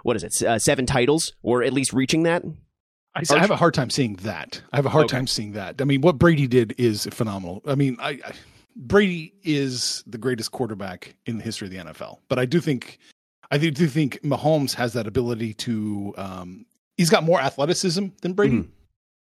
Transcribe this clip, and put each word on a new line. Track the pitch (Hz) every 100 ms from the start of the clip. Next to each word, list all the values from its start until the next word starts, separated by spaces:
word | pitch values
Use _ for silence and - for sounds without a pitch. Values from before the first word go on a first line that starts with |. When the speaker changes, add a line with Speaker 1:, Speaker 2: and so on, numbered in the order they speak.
Speaker 1:
what | - 110
is |
it, | -
s-, | -
uh, | 101 113
seven | - 139 123
titles, | 131 123 156 - -
or | - 123
at | 123
least | 135 131
reaching | 127 131 160
that? | 165 175 - 156 _ _ _ _ _
Speaker 2:
I | -
s-, | 170
I | 151
have | 202
a | 170
hard | 170
time | 156 123
seeing | - 120 92
that. | 104 82 71 - -
I | 127
have | 131
a |
hard | 156 147
Speaker 1:
Okay. | 131
Speaker 2:
time | 131
seeing | - 104
that. | 101 90 -
I |
mean, | 135 139
what | 156 135
Brady | 170 156 135
did | 123 113 -
is | 120 104 -
phenomenal. | - 110 98 90 95 -
I | 139
mean, | 139 120
I, | 135
I, | 160 - - - _ _ -
Brady | 123 196 202 170 156 _
is | 160 147 135 123 - - -
the | 117
greatest | 123 120 110
quarterback | - 117 101 98 90 - _ -
in | 113
the |
history | 101 104 98
of |
the | 92
N | 82
F | -
L. | - - _
But | 127
I | 127
do | 170
think, | 170 127 - - _ _ _ _ -
I | 143
do, | 165
do | 135 165
think | 143 139 -
Mahomes | 147 131 147 156 135 -
has | 120
that | 117 107
ability | 104 120 117 113
to, | 107 - 110 107 101 101 101
um, | 95 92 90 92 - _ _ -
he's | 170
got | 208
more | 160 175
athleticism | 135 - 147 175 190 170 196 -
than | 170
Brady. | 185 208 117
Speaker 1:
Mm-hmm. | 82 _ _ _ _ _ _ _